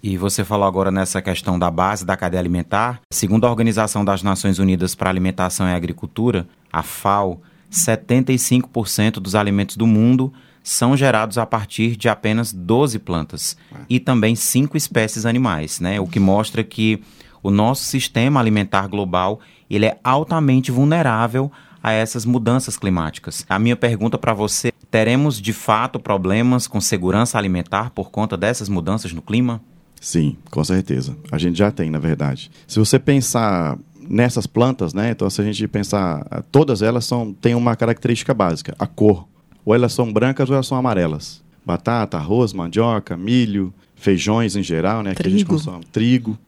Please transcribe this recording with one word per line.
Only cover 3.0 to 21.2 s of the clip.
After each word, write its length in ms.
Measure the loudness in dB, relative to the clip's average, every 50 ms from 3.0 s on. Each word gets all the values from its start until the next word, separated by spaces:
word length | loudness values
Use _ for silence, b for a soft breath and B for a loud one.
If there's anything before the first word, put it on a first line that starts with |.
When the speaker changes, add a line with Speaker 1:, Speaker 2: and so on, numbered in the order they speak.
| _ _ -6
Speaker 1:
Segundo 320 | -4 -2 2 2 4 4
a 40 | 4
Organização 520 | 2 2 0 0 2 0 -2 -2 0 -2 0
das 200 | 0 0 0 0
Nações 360 | -2 -2 0 0 0 0 2
Unidas 360 | 2 2 2 2 0 -2 -4
para 160 | -2 -2 -2
a 20 | 0
Alimentação 560 | 0 0 -2 -2 -2 -2 -4 -2 -2 -2 0
e 40 | 0
Agricultura, 760 | -2 -4 -6 -8 -8 -10 -12 _ -2 -2 0 0 0 -4 b b b b b -6
a 100 | -6 -6
fao, 600 | -6 -10 -6 -2 0 0 2 0 -2 -4 -8 b b b b b b
setenta 640 | -4 -2 0 0 0 -2 0 0 2 2 2 2 0
e 60 | 0
cinco 280 | 2 2 2 2 2 0
por 180 | _ -4 -4 -4
cento 320 | 0 0 2 0 0 -2
dos 140 | -6 -2 0
alimentos 420 | 0 2 2 2 0 0 -2 -2
do 100 | 0 2
mundo 460 | 4 4 6 6 4 4 4 2 -2 b b b b b b b
são 340 | -6 -4 0 2 2 2
gerados 400 | 4 4 4 4 2 0 0 -2
a 80 | -2 -2
partir 520 | -2 -2 -4 -4 -6 -4 -2 0 0 0
de 120 | 0 0 0
apenas 420 | 0 0 0 0 0 0 -2 -4
doze 480 | -6 -10 -2 0 2 2 2 0 -2 -6
plantas 600 | -6 -4 -4 -4 -4 -6 -8 -8 -8 -8 -8 B B B B
Speaker 2:
É. 40 | B B B
Speaker 1:
e 100 | -2 0
também 340 | 2 2 2 4 4 2 2
cinco 400 | 0 -2 0 2 2 2 2 0
espécies 520 | -4 -4 0 0 0 0 0 -2 -4 -2
animais, 540 | 0 0 2 2 0 0 -2 -4 -6 -6 -4
né? 200 | -4 -2 -2 -2
O 60 | -4
que 140 | -2 0 2
mostra 440 | 4 4 4 2 2 -2 -2 -6 -6
que 380 | -6 -4 0 0 0 0 0 B B B B B B B B B
o 80 | 0
nosso 340 | 2 4 4 2 0 -2 -4
sistema 560 | -4 -4 -4 -4 -2 _ 0 2 2 2 2
alimentar 460 | 2 2 2 2 0 0 -2 -2 -2
global, 540 | 0 -2 -2 -2 0 0 0 0 0 -2 -4 b b b b b b
ele 160 | 0 2 2
é 140 | 2 0 -2 _
altamente 680 | 0 0 0 0 0 0 2 2 4 4 2 2 2
vulnerável 840 | 2 2 4 4 4 2 2 0 0 0